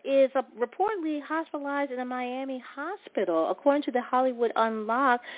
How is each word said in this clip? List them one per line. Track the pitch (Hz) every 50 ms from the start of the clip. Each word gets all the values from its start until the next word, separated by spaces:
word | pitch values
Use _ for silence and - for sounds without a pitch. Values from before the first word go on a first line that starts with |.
| -
is, | 269 277 269 269 254 -
uh, | 262 240 - -
reportedly | 214 240 233 - - 381 427 440 359 311 311 302 294
hospitalized | 269 - 311 330 320 - - 294 285 277 285 285 285 262
in | 247 254
a | 254
Miami | 247 254 254 247 247 254 262 269 269 262 254 - - -
hospital. | 269 294 339 415 - - - - - 190 175 165 160 160 -
According | - - - 285 277 294 -
to | 285
The | 233 247
Hollywood | 247 - 254 254 262 262 240 233 240 220 -
Unlocked, | - 226 226 220 220 208 214 226 262 277 254 240 240 - - -